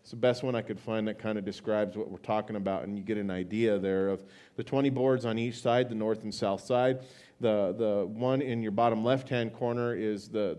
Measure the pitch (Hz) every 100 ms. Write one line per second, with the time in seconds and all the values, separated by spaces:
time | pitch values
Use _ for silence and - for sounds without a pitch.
0 | - 117 123 120 131 120 107 98 - 110
1 | 107 104 110 107 98 - - 107 101 104
2 | - 92 - 107 107 104 98 95 98 104
3 | 98 104 101 92 90 107 113 101 95 95
4 | 98 95 - - - - 127 135 139 127
5 | 131 131 117 113 120 117 123 123 120 110
6 | 110 110 110 98 104 98 - 123 127 127
7 | - - - - 120 104 95 110 110 101
8 | 92 110 123 131 131 117 110 101 120 113
9 | 117 135 131 123 113 - 120 120 120 104
10 | 107 104 104 110 98